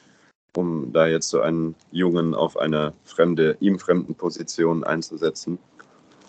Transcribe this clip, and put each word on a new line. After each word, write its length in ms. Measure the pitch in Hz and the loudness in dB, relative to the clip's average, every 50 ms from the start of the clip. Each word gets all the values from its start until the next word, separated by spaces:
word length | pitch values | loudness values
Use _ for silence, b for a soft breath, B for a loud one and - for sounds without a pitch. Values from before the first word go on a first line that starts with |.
| b b b b b b b _ _ _ - | b b b b b b b _ _ _ -4
Um 360 | - 90 85 82 78 67 62 67 | -4 -2 -2 -2 -4 -4 0 2
da 140 | 80 80 | 4 4
jetzt 220 | 80 82 80 - - | 4 2 0 0 -2
so 100 | - 69 | 0 0
einen 340 | 57 80 82 82 80 80 80 - _ _ | 0 0 0 0 -2 -2 -6 -8 _ _
Jungen 440 | - 85 92 90 85 87 82 82 73 | -2 0 2 2 2 2 2 0 0
auf 220 | 52 82 80 - | 0 0 0 0
eine 360 | - - 78 78 76 76 73 - - _ | -2 -2 0 0 0 0 -2 -4 -8 _
fremde, 520 | - - - 85 87 85 80 80 78 73 - | -6 0 2 2 2 4 4 2 2 2 2
ihm 180 | 95 101 98 90 | 2 0 0 2
fremden 360 | - - 90 90 - - - | 0 0 0 0 0 -4 -8
Position 720 | - 92 87 82 - 82 - - - 85 82 82 82 - | -6 -6 -6 -6 -6 -10 -8 -2 0 0 2 2 0 -2
einzusetzen. 760 | - 78 82 82 - 80 76 82 80 - - - 87 87 - - _ _ - - _ _ _ _ _ - - - | -2 -4 -4 -4 -8 -6 -4 -4 -4 -4 -4 -6 -8 -8 -8 -10 _ _ -20 -20 _ _ _ _ _ -20 -20 -20